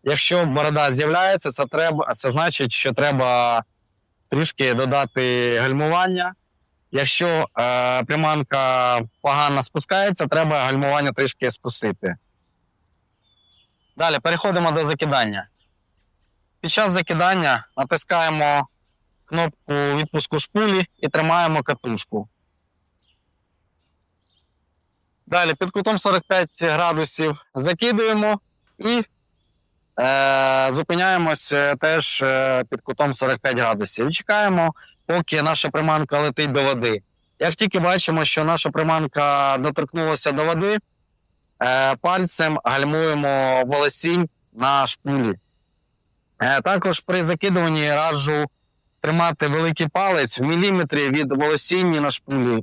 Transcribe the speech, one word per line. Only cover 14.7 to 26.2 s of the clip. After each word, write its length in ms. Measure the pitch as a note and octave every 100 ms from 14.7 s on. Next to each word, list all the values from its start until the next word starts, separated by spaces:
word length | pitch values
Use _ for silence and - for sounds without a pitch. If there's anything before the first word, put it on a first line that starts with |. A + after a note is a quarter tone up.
до 140 | D#3 D3+
закидання. 640 | D#3 D#3 C#3 A2 G#2 - _ _ _ _ _ _ _ _ _ _ _
Під 100 | E3
час 200 | - G#3+
закидання 760 | F3+ F3 D#3+ F3+ F#3+ D#3 A#2+ - -
натискаємо 880 | C3+ E3 - E3+ D#3+ D#3 D3 C#3+ C3 _ _ _ _ _ _
кнопку 480 | D#3+ E3 - -
відпуску 680 | C#3+ C#3+ C#3+ D#3 D#3 - D#3
шпулі 460 | - G#3 G#3+ F#3+ F3+ _
і 120 | D#3
тримаємо 540 | D3+ D#3+ E3+ E3+ D#3
катушку. 680 | C3 C#3 B2+ A2 - A2 G2+ _ _ _ _ _ _ _ _ _ _ _ _ _ _ _ _ _ _ _ _ _ _ _ _ _ _ _ _ _ -
Далі 260 | E3+ E3+
під 180 | D#3 F#3
кутом 280 | G3+ G3 G#3
сорок 240 | G3+ F#3